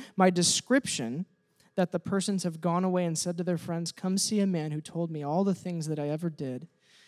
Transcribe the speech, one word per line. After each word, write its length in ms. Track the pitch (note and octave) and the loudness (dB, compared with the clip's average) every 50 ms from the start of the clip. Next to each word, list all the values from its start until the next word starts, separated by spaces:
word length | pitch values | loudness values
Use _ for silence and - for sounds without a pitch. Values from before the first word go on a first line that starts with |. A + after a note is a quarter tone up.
| - - - | 0 -8 2
my 140 | - F#3 F#3 | 6 6 6
description 960 | F3+ F3 F3 - - - - - B3 C#4 - - - - B2+ A2+ B2 D#3+ F#3+ - _ _ _ _ _ _ _ _ _ | 6 6 4 4 2 0 2 2 2 2 2 0 -4 -4 -4 -4 -4 -4 -6 -6 _ _ _ _ _ _ _ _ _
that 160 | - F#3 - | 0 0 0
the 80 | - F3 | 0 -6
persons 440 | - - F#3+ G3 F#3 - G3+ F#3+ E3+ | -4 -2 -2 -2 0 0 -2 -2 -2
have 180 | F3+ D#3+ D#3+ | -4 -6 -2
gone 220 | D#3+ F3 E3+ F3+ F#3 | -2 0 2 2 2
away 200 | F#3 F3+ F3+ F3+ | 2 2 2 2
and 140 | E3+ D#3+ | 0 0
said 180 | D#3+ - F3 F3 | -2 -2 -2 -2
to 80 | E3+ F3+ | -2 0
their 140 | F3+ F3 | 0 0
friends, 340 | E3 - - E3 E3+ E3+ E3 | -2 -2 -4 -4 -4 -4 -6
'Come 240 | - - - F#3 F#3+ G3 | -8 -6 -2 0 0 0
see 200 | - - A3 G#3 | 0 2 2 2
a 60 | G3 | 2
man 240 | G3 F#3 E3 D3+ D#3 | 2 2 0 0 -2
who 100 | D3+ D3+ | -4 -6
told 300 | D3+ - - E3+ E3+ E3 | -6 -6 -4 -4 -4 -2
me 140 | D#3+ D3+ C#3+ | -4 -4 -2
all 200 | C#3+ D3+ F3+ G3 | 0 2 2 2
the 120 | G3 F#3 | 2 0
things 320 | - - F3+ F3 E3 D3+ | -2 -4 -6 -6 -4 -4
that 100 | D#3 D#3 | -4 -2
I 100 | D3 C#3+ | -2 -2
ever 220 | D3 D3+ D#3 F3 E3+ | -2 -2 -2 -2 -4
did.' 380 | D3+ - D3 C3 B2+ B2 D#3+ - _ _ _ _ _ - - | -4 -4 -6 -6 -6 -8 -10 -14 _ _ _ _ _ -20 -20